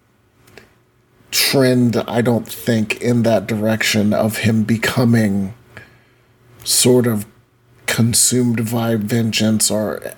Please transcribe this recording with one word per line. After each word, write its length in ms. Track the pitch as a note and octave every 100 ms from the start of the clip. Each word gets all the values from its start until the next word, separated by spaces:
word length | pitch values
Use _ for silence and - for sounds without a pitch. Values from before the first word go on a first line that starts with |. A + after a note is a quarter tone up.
| _ _ _ _ _ - - _ _ _ _ _ _
trend, 640 | - - C#3+ B2+ B2+ B2 A2+ -
I 160 | A2
don't 240 | A#2+ A2+ A2
think, 560 | - - A2+ G#2+ -
in 220 | A#2 A#2+
that 240 | A#2 A2 G2
direction 680 | A2 A2 A2 - A2 G#2
of 240 | G#2 A2 G2+
him 240 | - A2+
becoming 920 | G#2+ A2+ - - A#2+ A#2 G#2+ G2 F#2+ - _ - - _ _ _ _ _ _ -
sort 460 | - - B2 B2 A#2+
of 180 | G#2+ - _ _ _ _ _ -
consumed 840 | - A#2 A#2 - B2 B2 A2+ A2
by 240 | A#2 A#2
vengeance 760 | A2+ G#2 A#2+ A2+ G2+ A2 G#2+ -
or 440 | G#2 G#2 - -